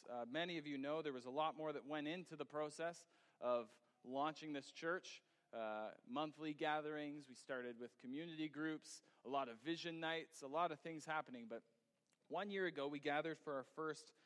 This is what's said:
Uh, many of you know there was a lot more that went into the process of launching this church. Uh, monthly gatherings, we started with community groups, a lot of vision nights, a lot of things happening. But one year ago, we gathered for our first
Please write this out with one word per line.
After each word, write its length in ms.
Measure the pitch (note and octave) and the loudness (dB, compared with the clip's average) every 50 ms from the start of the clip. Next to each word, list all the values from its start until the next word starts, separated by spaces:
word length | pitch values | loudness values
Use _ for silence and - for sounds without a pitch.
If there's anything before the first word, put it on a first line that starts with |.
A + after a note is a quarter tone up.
| - - | -10 -6
Uh, 140 | A#2+ A#2+ A#2+ A#2 | -4 -2 -2 0
many 240 | C3 D#3+ E3+ F3+ E3+ | 0 0 0 2 0
of 100 | D#3+ D3 | -2 -2
you 120 | D3 C#3+ C3+ | -2 -2 0
know 240 | C3+ C#3+ D3+ D#3+ | 2 2 2 2
there 100 | D3+ D3 | 2 0
was 140 | C3 B2+ A#2+ | -2 -2 -4
a 40 | B2+ | -2
lot 240 | C3 D3+ D#3 D#3+ B2+ | 2 4 4 4 2
more 160 | D3+ D#3 D3+ | 2 0 0
that 160 | D3 B2+ A2 | 0 -2 -2
went 220 | C#3 D#3 D3+ C#3+ D3+ | -2 -2 0 0 0
into 260 | E3+ F#3 E3 - D#3+ | -2 -2 -4 -8 -6
the 120 | D3 C#3+ | -6 -6
process 580 | - D3 D3+ D3+ D3 D3 - E3 E3+ E3+ - - - - - - - _ _ | -2 0 0 0 0 0 0 0 0 -2 -4 -10 -18 -20 -20 -20 -20 _ _
of 240 | - B2 B2 A#2+ A2+ A2 - - _ _ _ _ | 4 6 6 6 4 0 -8 -18 _ _ _ _
launching 520 | - B2+ C3 C#3 D3 D#3 D3+ - D#3 D#3 D3 | -8 -2 2 2 2 2 2 -2 -4 -2 -2
this 160 | C#3 B2+ - | -2 -4 -6
church. 500 | - - D#3+ E3 F3+ F#3 - - - - - _ _ _ _ _ | -8 0 2 2 2 2 0 -6 -12 -14 -16 _ _ _ _ _
Uh, 380 | - A#2 A2 A2 G#2+ G#2+ G#2+ G2+ - - - - | -4 -2 0 0 0 0 -2 -4 -6 -8 -10 -4
monthly 440 | A#2+ C#3+ D#3 D#3 C#3+ D3 D#3 D#3 D3+ | 0 0 0 0 -2 -4 -4 -4 -2
gatherings, 720 | C#3+ D#3+ D3+ D3+ D#3 D3+ D3+ D#3 D3+ D3 D3 D3 D3+ C#3 C3+ | 2 2 2 4 2 2 0 -2 -2 -2 -2 -4 -6 -8 -12
we 60 | B2 | -14
started 400 | - - - C3+ B2+ B2 B2 A#2 A2+ | -14 -6 -4 -2 -2 -2 -2 -4 -6
with 120 | A#2+ A#2 - - | -8 -10 -10 -10
community 480 | - B2 C3 D3+ E3 E3+ D#3+ D#3 D#3 D3+ | -6 -4 -4 -2 -4 -4 -2 -2 -2 -2
groups, 540 | C#3 D3 D#3 D#3+ D#3 D3+ - - - - - - - - - | 0 0 0 0 0 0 -4 -8 -12 -14 -14 -20 -20 -12 -2
a 20 | A#2+ | 2
lot 180 | C3+ C#3 C3+ | 2 4 4
of 100 | A#2+ A#2 A2 | 2 -2 -4
vision 380 | B2+ D#3+ E3+ D#3+ E3 E3+ E3 E3 | -2 0 0 0 0 -2 -2 0
nights, 400 | E3 D#3+ E3 E3 D3+ - - - | 0 2 2 0 -2 -4 -8 -8
a 60 | C#3+ | -6
lot 260 | C3+ C#3+ D#3+ F3 E3 | 0 4 4 4 4
of 80 | D3+ - | 2 0
things 240 | - E3 D#3+ D3+ - | -4 -6 -6 -4 -2
happening. 400 | D#3+ D#3 D#3 D3 - B2+ A#2+ A#2 A2+ | 0 0 0 0 -2 -6 -8 -6 -6
But 100 | A2+ A#2 - _ _ _ _ _ _ _ _ _ _ _ _ - | -6 -6 -6 _ _ _ _ _ _ _ _ _ _ _ _ -2
one 220 | - F3 G3+ G3+ | -2 0 0 0
year 140 | G3 G3 F#3 | 2 2 2
ago, 240 | E3+ D#3 D3 C#3 C#3+ | 2 2 2 0 0
we 100 | D3+ C#3+ | 0 2
gathered 380 | C#3+ D3 C#3+ D3+ D3+ D#3+ D#3 - - | 2 4 4 4 4 2 -2 -2 -2
for 80 | D#3 | -2
our 140 | C#3 C3+ B2 - - | -2 -2 -2 -4 -4
first 380 | D#3 D#3+ D#3 D3 - - - - _ _ | -2 0 0 0 -2 -8 -14 -20 _ _